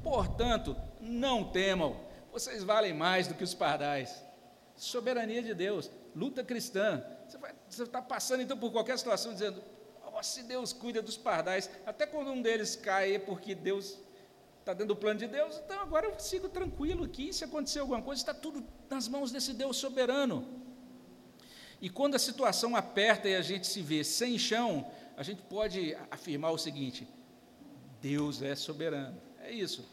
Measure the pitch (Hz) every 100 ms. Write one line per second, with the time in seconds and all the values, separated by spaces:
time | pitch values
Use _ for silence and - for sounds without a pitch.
0 | 330 262 175 - 240 233 - 131 - -
1 | 226 233 269 247 196 185 190 185 156 110
2 | - - - - - 240 190 214 220 156
3 | 165 185 170 156 180 - 170 147 143 143
4 | 127 - - - - - - - - 247
5 | 226 247 226 233 226 196 185 202 - -
6 | - 156 240 269 254 240 - 190 214 156
7 | - - - - 285 - - 196 233 247
8 | 247 240 - 254 254 269 233 226 220 254
9 | 240 196 220 202 208 190 - - - -
10 | - 214 - - 233 254 233 - 240 226
11 | 214 214 247 175 160 190 190 - - -
12 | 294 302 269 262 226 226 208 - 208 190
13 | 196 202 196 185 220 185 165 196 196 -
14 | - - - - - - - 180 208 208
15 | 208 208 226 277 302 - - 392 392 320
16 | 427 330 - 370 381 370 359 - 294 359
17 | 330 - 285 381 302 302 285 294 277 240
18 | 247 277 - 294 311 294 226 - - 269
19 | 220 277 277 254 254 233 269 254 269 254
20 | 247 262 277 - - - - - - -
21 | - - - - - - - - 185 185
22 | 277 277 - 233 247 180 233 233 - -
23 | 214 214 208 190 156 190 185 208 156 156
24 | 147 - 247 233 - 226 240 160 - -
25 | - - 147 196 - 190 214 180 165 -
26 | - - - 143 160 160 160 143 135 123
27 | 123 - - - - - - - - -
28 | 135 143 147 120 139 139 - 147 160 143
29 | 135 - - - - 233 175 147 -